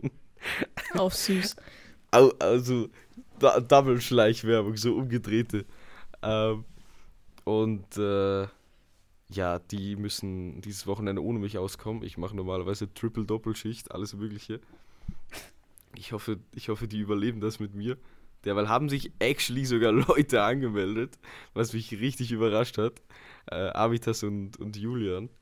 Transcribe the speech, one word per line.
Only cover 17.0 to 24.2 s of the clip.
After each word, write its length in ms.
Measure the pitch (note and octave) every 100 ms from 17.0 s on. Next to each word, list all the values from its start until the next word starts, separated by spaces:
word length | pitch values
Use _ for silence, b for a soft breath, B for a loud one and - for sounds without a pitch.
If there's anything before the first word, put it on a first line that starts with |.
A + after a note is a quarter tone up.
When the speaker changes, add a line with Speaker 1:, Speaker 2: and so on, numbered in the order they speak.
| G2+ G#2 A2 A2+
Speaker 2:
das 200 | G#2 A2
mit 140 | G#2
mir. 240 | G2+ A2 C3 b b b b
Derweil 240 | G2+ G2+ G#2
haben 200 | A#2+ D3
sich 240 | C#3 - -
actually 460 | A#2+ C3+ - B2 C3
sogar 260 | A#2+ A2+
<laughs> 0 |
Leute 500 | A2 B2 D3 C#3+ A#2
angemeldet, 760 | G#2 C3+ B2+ G#2 F#2+ A2 C3+ - B B B
was 180 | - A#2
mich 200 | A2+ A2 G2+
richtig 320 | B2+ C3 A#2+
überrascht 460 | A2+ A2 G#2+ A#2+ -
hat. 240 | A2+ - - B B B -
Äh, 180 | - F#2+
Avitas 520 | - A2+ A#2 A#2 A2+